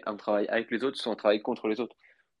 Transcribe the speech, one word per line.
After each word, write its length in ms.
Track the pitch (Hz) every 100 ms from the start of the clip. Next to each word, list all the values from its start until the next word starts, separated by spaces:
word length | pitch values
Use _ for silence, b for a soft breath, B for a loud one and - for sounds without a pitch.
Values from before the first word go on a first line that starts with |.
| -
un 100 | 104
travail 320 | - 104 104
avec 200 | 110 110
les 140 | 117
autres, 160 | 131 -
soit 120 | 120
on 40 | 104
travaille 260 | 107 107
contre 260 | - 117 110
les 120 | 107
autres. 160 | 117 - - _ _ _